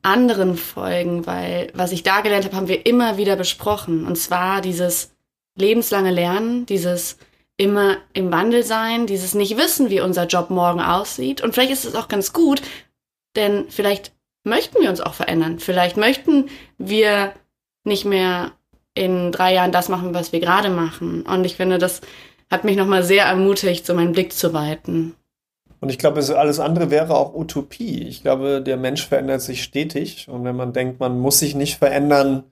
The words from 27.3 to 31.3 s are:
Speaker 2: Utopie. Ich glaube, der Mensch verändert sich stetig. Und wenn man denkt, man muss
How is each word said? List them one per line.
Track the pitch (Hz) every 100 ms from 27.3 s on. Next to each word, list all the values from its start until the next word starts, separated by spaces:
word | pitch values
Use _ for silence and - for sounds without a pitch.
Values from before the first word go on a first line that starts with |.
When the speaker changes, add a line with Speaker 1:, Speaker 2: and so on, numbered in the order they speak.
Speaker 2:
Utopie. | 151 160 143 - - 233 123
Ich | 127 123
glaube, | 135 135 135 139
der | 135 131
Mensch | 127 139 -
verändert | 139 135 135
sich | 131 123
stetig. | - 139 160 147 - - -
Und | 123
wenn | 123 123
man | 127
denkt, | 127 127 127
man | 127 123
muss | 131